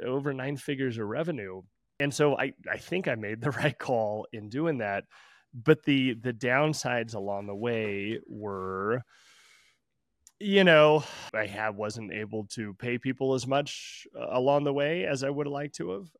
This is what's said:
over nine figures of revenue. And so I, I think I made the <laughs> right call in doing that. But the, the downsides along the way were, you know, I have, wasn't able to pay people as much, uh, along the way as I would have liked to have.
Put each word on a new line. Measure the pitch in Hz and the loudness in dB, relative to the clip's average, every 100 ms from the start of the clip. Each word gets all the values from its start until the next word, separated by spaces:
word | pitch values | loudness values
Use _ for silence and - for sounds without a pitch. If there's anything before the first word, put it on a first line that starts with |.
over | 117 131 143 | -2 -2 -2
nine | 135 131 143 | -4 -4 -6
figures | - 135 135 117 | -6 -2 -2 -2
of | 104 | -4
revenue. | 123 165 147 95 92 92 _ _ - | -4 -4 -4 -8 -10 -16 _ _ -4
And | 143 | -2
so | 139 147 135 | 4 4 4
I, | 139 - - | 0 -4 -8
I | - | -6
think | - 180 170 | -4 -4 -2
I | |
made | 120 104 113 | -4 -4 -4
the | 117 | -4
<laughs> | |
right | 127 151 123 | 0 0 -2
call | - 120 107 107 104 | -2 0 0 -4 -8
in | 113 104 | -12 -8
doing | 123 165 139 | -4 -2 0
that. | 104 98 98 - - _ _ | 0 -2 -4 -16 -20 _ _
But | 123 117 156 | -2 4 6
the, | - 139 131 | 6 2 2
the | 117 123 | 0 -4
downsides | 113 120 127 151 147 131 123 117 | -2 2 4 2 0 -2 -2 -2
along | 110 98 101 101 | -4 -4 -4 -4
the | |
way | 101 120 117 107 101 101 113 - | -4 -2 -2 -2 -2 -4 -6 -8
were, | 113 104 98 95 95 101 123 - _ - - - _ _ _ _ _ _ _ - - | -12 -8 -6 -6 -4 -2 -2 -4 _ -20 -20 -20 _ _ _ _ _ _ _ -20 -8
you | 208 196 | 2 6
know, | 185 156 151 151 143 - - | 10 10 10 8 2 -12 -8
I | 110 104 | -4 -4
have, | 101 110 | -2 -4
wasn't | 101 104 113 107 | -2 -6 -6 -8
able | 104 107 110 104 | -8 -6 -8 -8
to | - 104 | -8 -8
pay | 95 123 120 | -6 -6 -4
people | 131 123 135 | -4 -2 0
as | 131 | 0
much, | 123 139 147 - - - - - | 0 -2 -2 -8 -14 -16 -16 -10
uh, | - 127 | -4 0
along | 127 143 | 4 4
the | 147 | 2
way | 139 143 170 | 0 0 0
as | 185 139 | -2 -2
I | 135 | -2
would | 143 147 | -2 -4
have | |
liked | 143 147 - | -6 -8 -8
to | 170 | -6
have. | 98 180 _ | -6 -10 _